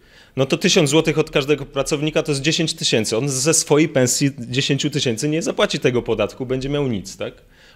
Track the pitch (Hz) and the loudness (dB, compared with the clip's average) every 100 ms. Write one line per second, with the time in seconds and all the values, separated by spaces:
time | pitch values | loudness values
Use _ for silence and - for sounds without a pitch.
0 | _ - - - 131 175 190 196 147 156 | _ -20 -8 -2 0 0 2 4 4 4
1 | 160 147 151 160 139 147 139 135 135 151 | 4 2 0 0 0 -2 -2 -4 -2 -2
2 | 151 156 156 139 139 156 160 - - 123 | 0 0 -2 -2 0 0 -2 -2 0 0
3 | 107 113 143 131 143 156 - 147 160 139 | 2 0 -2 0 2 2 4 4 4 2
4 | 123 - 143 135 117 123 - 139 151 147 | 2 2 0 -2 -4 -2 0 0 -2 -2
5 | 131 110 147 156 240 - 208 156 139 123 | -2 -2 -2 -2 -2 -2 -2 0 0 0
6 | 117 107 101 - 127 131 135 147 139 104 | 0 0 -2 -4 -6 -4 -2 -2 -2 -4
7 | 90 - 107 - _ _ - | -6 -10 -10 -12 _ _ -20